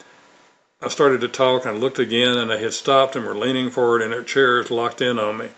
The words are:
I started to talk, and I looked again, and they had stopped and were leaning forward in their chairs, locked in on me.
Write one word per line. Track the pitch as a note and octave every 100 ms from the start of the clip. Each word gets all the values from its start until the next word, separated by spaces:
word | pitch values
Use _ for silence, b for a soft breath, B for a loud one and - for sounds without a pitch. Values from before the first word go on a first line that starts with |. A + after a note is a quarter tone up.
| b b b b b b _ _
I | B2+
started | - C#3+ C3
to | A#2+
talk, | - C3 B2+ B2
and | G#2+
I |
looked | B2+ C3
again, | A#2 A#2 B2 B2
and | A2+
they | G#2+
had | A2+
stopped | - - C3+ C3+ C3+
and | G#2
were | G2+
leaning | A#2+ C3 B2+
forward | C3 A#2+ A#2
in | A2
their | A#2
chairs, | A#2 C3+ C3+ B2 A2
locked | A#2 A#2 -
in | B2+ A#2+
on | G#2+ A2
me. | A2+